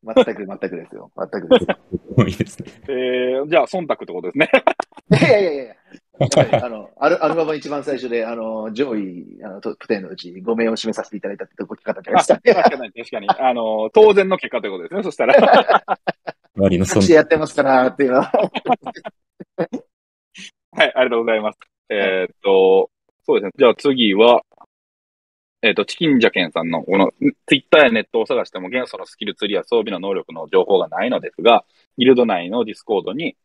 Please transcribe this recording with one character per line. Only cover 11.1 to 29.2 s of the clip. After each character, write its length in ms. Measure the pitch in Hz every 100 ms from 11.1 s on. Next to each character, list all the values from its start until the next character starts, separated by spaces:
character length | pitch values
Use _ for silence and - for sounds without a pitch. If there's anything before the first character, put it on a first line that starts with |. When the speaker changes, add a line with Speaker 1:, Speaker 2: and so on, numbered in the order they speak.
| 104
Speaker 1:
い 40 |
た 80 | 101
だ 40 |
い 40 | 101
た 80 | -
っ 20 |
て 80 | -
動 180 | 98 180
き 80 |
方 180 | - -
じ 80 | -
ゃ 40 |
な 60 | 190
い 20 |
で 20 |
す 40 | -
か。 80 | -
Speaker 3:
あ、 280 | - 185
確 140 | 170 139
か 80 | 117
に、 60 |
確 160 | - 117
か 100 | 117
に。 100 | 101
あ 240 | - 131
の、 360 | 120 113 110 110
当 200 | 220 214
然 160 | 202 190
の 80 | 185
結 140 | 120
果 100 | 120
と 60 | 101
い 20 |
う 20 |
こ 40 | 95
と 60 |
で 60 | 85
す 60 | 190
ね、 80 |
そ 80 | 185
し 40 | -
た 100 | 143
ら。 80 |
Speaker 2:
<laughs> 1200 | 277 - 277 - 208 - 190 - - - - _ -
割 220 | 98 90
の 80 | 95
忖 80 |
度。 20 | -
Speaker 1:
隠 40 |
し 60 | 95
て 60 |
や 100 | 156
っ 40 | 151
て 100 | 160
ま 100 | 151
す 80 | -
か 80 |
ら 240 | 135 131 127
っ 80 | 127
て 80 |
い 40 | 139
う 40 |
の 100 | 127
は。 100 | -
Speaker 3:
<laughs> 200 | - 202 233 - 247 - - - _ _ _ - - 170 269 494 _ _ _ _ - 190 _ _
は 140 | - 143
い、 80 |
あ 100 | -
り 20 | 127
が 40 |
と 60 | 117
う 20 |
ご 20 | 117
ざ 100 | 110
い 60 |
ま 100 | 107
す。 40 | - _ _ _
Speaker 1:
は 60 | 107
い。 40 |
Speaker 3:
え 280 | 95 95 92
ー 20 |
っ 40 | _
と、 480 | 98 95 95 95 92 _ _ _ -
そ 120 | 120
う 40 |
で 60 | 98
す 0 |
ね。 40 | -
じ 80 | 127
ゃ 40 |
あ 60 | 104
次 380 | 143 131 110
は、 300 | 98 117 120 _ _ _ _ _ _ _ _ _ _ _ _
え 80 | 113
ー 20 |
っ 20 |
と、 100 | 98 101
チ 120 | -
キ 160 | 165
ン 60 | 135
ジ 80 | 110
ャ 20 |
ケ 140 | 101
ン 80 | 85
さ 100 | 85
ん 80 | 82
の、 140 | 82
こ 120 | - 95
の、 160 | 95 _ 139 - -
Twitter 320 | 139 _ 160
や 120 | 135
ネ 100 | 113
ッ 60 | -
ト 100 | 117
を 60 | 110
探 180 | 123 -
し 60 |
て 80 | 95
も 100 | 92
元 160 | 127 127
素 120 | 101
の 100 | 90
ス 80 |
キ 100 | _